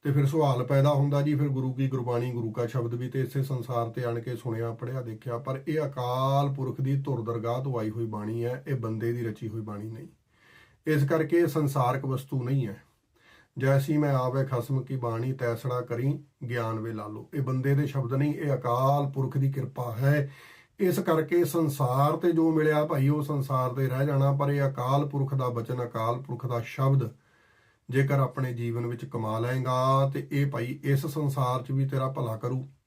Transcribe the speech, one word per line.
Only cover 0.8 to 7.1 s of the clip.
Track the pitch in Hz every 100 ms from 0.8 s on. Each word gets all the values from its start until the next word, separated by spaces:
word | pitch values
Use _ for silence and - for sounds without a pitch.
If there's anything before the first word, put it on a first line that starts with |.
| 143
ਹੁੰਦਾ | 143 139 143
ਜੀ, | 147
ਫਿਰ | 143 147
ਗੁਰੂ | 131 131
ਕੀ | 127 135
ਗੁਰਬਾਣੀ, | 131 120 120 123
ਗੁਰੂ | 120 113
ਕਾ | 110 117
ਸ਼ਬਦ | 131 117
ਵੀ | 120 123
ਤੇ | 135
ਇਸੇ | 127 139
ਸੰਸਾਰ | 131 127 117 120 117
ਤੇ | 117
ਆਣ | 123 117
ਕੇ | 117 120
ਸੁਣਿਆ, | 123 113 117
ਪੜ੍ਹਿਆ, | 113 123 131
ਦੇਖਿਆ, | 120 107 131 120
ਪਰ | 135 135 135
ਇਹ | 156
ਅਕਾਲ | 143 135 123 127 131 139 143
ਪੁਰਖ | 139 127 -
ਦੀ | 135 139
ਧੁਰ | 139